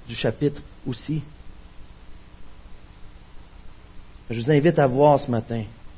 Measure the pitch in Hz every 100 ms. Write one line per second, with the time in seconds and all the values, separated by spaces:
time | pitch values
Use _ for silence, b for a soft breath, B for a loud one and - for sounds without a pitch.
0 | - 113 127 - 147 147 - - - 123
1 | - 160 - - - - - - - -
2 | - - - - - - - - - -
3 | - - - - - - - - - -
4 | - - - 113 117 151 160 156 143 123
5 | 147 139 - 120 113 113 101 - -